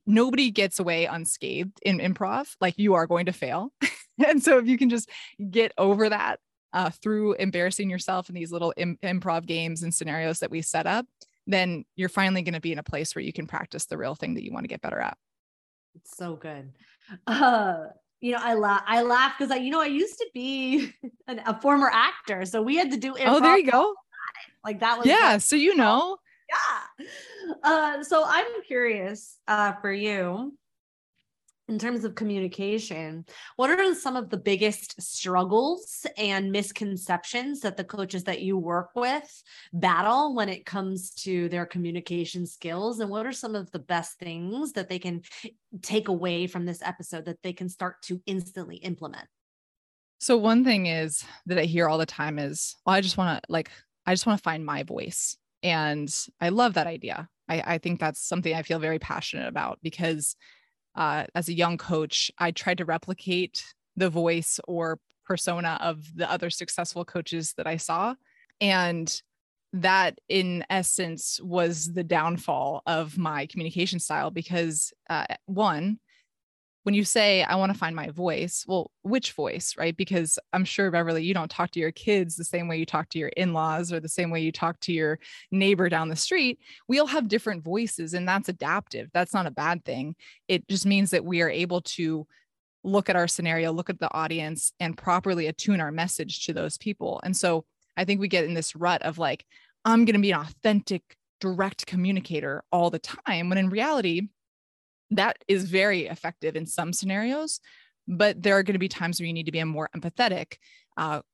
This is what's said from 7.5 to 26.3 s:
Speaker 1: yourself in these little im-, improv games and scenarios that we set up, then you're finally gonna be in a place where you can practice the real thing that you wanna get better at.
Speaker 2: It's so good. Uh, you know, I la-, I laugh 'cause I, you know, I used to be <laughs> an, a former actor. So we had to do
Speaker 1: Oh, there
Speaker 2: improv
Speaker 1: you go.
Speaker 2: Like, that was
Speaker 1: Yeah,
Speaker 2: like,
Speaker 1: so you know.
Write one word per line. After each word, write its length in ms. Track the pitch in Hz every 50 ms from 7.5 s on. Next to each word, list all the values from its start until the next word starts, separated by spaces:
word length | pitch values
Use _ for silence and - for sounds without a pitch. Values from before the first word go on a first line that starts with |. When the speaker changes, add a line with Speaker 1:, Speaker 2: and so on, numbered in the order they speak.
| - 175 175 185 - - 202 190
Speaker 1:
yourself 400 | 180 180 - - 185 185 180 -
in 60 | 175
these 160 | 175 165 165
little 200 | 170 170 170 165 -
im-, 200 | - 175 175 160 -
improv 460 | - 180 185 180 185 185 165 170 170
games 340 | 165 165 165 165 165 165 165 170
and 80 | 170
scenarios 480 | 170 - 170 156 151 160 160 160 170 -
that 120 | 151 -
we 100 | - 165
set 240 | 160 - - 165 160
up, 220 | 170 196 233 254 - _ _ - _ _ _ _
then 380 | 190 196 185 185 180 170 151 - - _
you're 120 | 185 185
finally 360 | 180 - 196 190 190 190 185 165
gonna 160 | 175 170 160
be 120 | - 165
in 60 | 160
a 60 | 147 -
place 320 | - 160 143 160 - -
where 80 | - 131
you 100 | 156 -
can 140 | - 156
practice 380 | - - - - - - 156 -
the 120 | - 160
real 160 | 156 - 131 151
thing 220 | - - 113 82
that 80 | - -
you 100 | - -
wanna 140 | 60 -
get 140 | - - -
better 180 | - - - 60
at. 180 | 58 - - - _ _ _ _ _ _ _ _ _ _ _ _ _ _ _
Speaker 2:
It's 200 | 170 _ - -
so 200 | - 180 175 160
good. 360 | 151 - 156 147 139 139 135 - _ _ _ _ _ _ - 196 180 _
Uh, 600 | 233 220 277 277 254 240 220 202 185 170 160 - - - _ _ _ _ _
you 140 | 240 240 240
know, 60 | 226
I 120 | 226 240 226
la-, 280 | 214 208 202 202 196 -
I 160 | 208 226 240
laugh 360 | 240 240 240 254 262 269 269 -
'cause 100 | 277 247
I, 60 | 262
you 160 | 254 247 269
know, 100 | 311 320
I 60 | 311
used 320 | 285 277 302 392 403 - -
to 80 | 466 - -
be 580 | 247 247 269 269 269 262 262 269 294 - - - _ - 233
<laughs> 180 | - _ _
an, 140 | 262 247 220 -
a 140 | 226 214 226
former 300 | - 277 285 277 277 247
actor. 540 | - 226 254 349 - - - 214 196 185 185
So 160 | 180 233 220
we 140 | 214 254 294
had 160 | 339 370 269
to 60 | 269
do 180 | 220 240 269 - -
Speaker 1:
Oh, 200 | 269 233 269 311
there 180 | - - 392
Speaker 2:
improv 80 | 392 302
Speaker 1:
you 60 | 262
go. 240 | 240 262 339 427 392 - _ _ - - - - - - - - _ _ -
Speaker 2:
Like, 180 | 214 214 185
that 180 | 226 226 233 240
was 80 | 240
Speaker 1:
Yeah, 240 | 269 349 453 453 277 214
Speaker 2:
like, 80 | 202
Speaker 1:
so 140 | - - 294
you 200 | 294 302 349 -
know. 420 | 285 233 208 226 262 339 370 392 - _ _